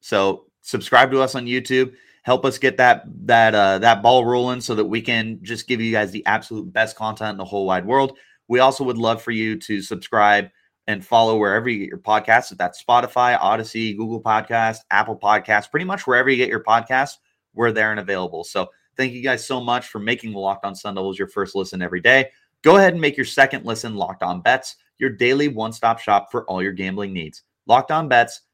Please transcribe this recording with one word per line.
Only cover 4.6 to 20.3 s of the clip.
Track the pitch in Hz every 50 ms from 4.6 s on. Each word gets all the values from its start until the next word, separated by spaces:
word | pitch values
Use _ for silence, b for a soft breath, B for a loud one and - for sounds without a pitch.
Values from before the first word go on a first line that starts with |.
so | 117 - 120
that | 107 107
we | 98 107 117
can | 113 - 120 113 110 113 113 -
just | 92 95 117 110 - -
give | 127 113
you | 113 113
guys | 110 107 107 95
the | 90 - -
absolute | - 104 110 110 - 113 107 - 92
best | 92 110 113 107 -
content | - 110 110 104 - 110 107
in | 101
the | 98 95
whole | 92 104 101 98
wide | 95 92 92 90
world. | 101 123 135 135 135 135 b b b b b b _
We | 117 123
also | 127 135 135 - 139
would | 127 120 113
love | 117 113 113 113
for | - 120
you | 117 110 110 110 110 -
to | - - 110 98
subscribe | 92 - - 90 - - - 110 104 104 104 101 98 92 _ _ _ _ _ _ _ -
and | 107 98 92
follow | - 120 113 113 110 113
wherever | 110 104 101 98 110 113 127
you | 117 104
get | 98 -
your | - 92
podcasts. | _ 107 107 107 107 - 113 120 127 -
If | 98 90
that's | 90 90 - -
Spotify, | - - 120 120 120 123 - 127 123 123 123 -
Odyssey, | - 95 110 113 110 110 - 110 113 110 101
Google | 101 113 110 117 113
Podcasts, | 110 117 107 110 110 - 117 113 113 113 113 113 _ _
Apple | - 101 110 - 110 -
Podcasts, | - 101 107 104 - - 107 104 104 -
pretty | - 151 180
much | 185 196 190 -
wherever | 131 123 123 127 135
you | 131
get | 123 127 -
your | 117 107
podcasts, | - 110 110 117 113 - 131 131 139 139 - _ _ _ _ _ _ _ _
we're | - 117 117
there | 107 110 107 110
and | 107 107
available. | 98 95 98 92 92 87 82 80 87
So | - - 98 90 - b b b b b
thank | - 131 127
you | 120 123
guys | 120 135 127 117 -
so | - 135 127
much | 120 120 120 123 123 -
for | - 110
making | 101 113 117 113 - 113